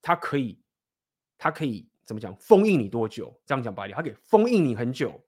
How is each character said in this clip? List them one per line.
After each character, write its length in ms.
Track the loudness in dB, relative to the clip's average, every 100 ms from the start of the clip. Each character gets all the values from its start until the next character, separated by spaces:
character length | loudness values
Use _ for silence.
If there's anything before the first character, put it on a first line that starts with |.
它 140 | -2 -2
可 200 | -2 -4
以， 240 | -6 -10 _ _ _ _ _ _ _ _
它 140 | -4
可 120 | -4
以 240 | -6 -6 -14 _
怎 120 | -14 -12
么 40 |
讲？ 160 | -12 -16
封 280 | 4 6 6
印 140 | 2
你 100 | 0
多 180 | -4 -4
久？ 320 | -6 -14 _ _
这 80 |
样 100 | -6
讲 100 | -4
白 120 | -8 -8
一 20 |
点， 60 | -8
它 60 |
可 80 | -8
以 40 | -12
封 260 | _ 4 4
印 160 | 4 2
你 100 | 0
很 160 | -4
久。 320 | -2 -6 -6